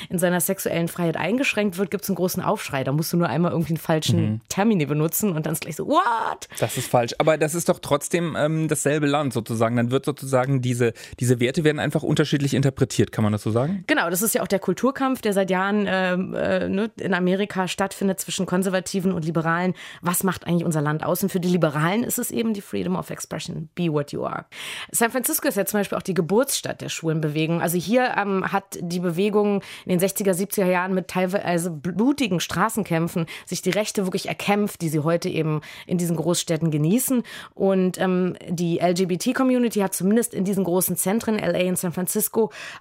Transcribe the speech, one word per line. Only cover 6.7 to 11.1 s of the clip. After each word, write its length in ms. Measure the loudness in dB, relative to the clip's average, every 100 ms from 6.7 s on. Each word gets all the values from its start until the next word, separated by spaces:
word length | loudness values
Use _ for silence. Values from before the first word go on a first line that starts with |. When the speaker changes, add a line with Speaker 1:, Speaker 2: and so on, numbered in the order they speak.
| -2
Speaker 2:
ist 140 | 0
falsch. 260 | 2 2 2
Aber 180 | 2 4
das 180 | 2 0
ist 140 | 0
doch 100 | -2
trotzdem, 560 | 0 -2 0 0 0 0
ähm, 300 | 0 0 0
dasselbe 400 | 0 2 2 2
Land 240 | 2 0
sozusagen. 460 | -2 -2 2 2 4
Dann 140 | 2
wird 120 | 2
sozusagen 220 | 0 -4 0 2 2 2
diese, 320 | 0 2 0 0 -10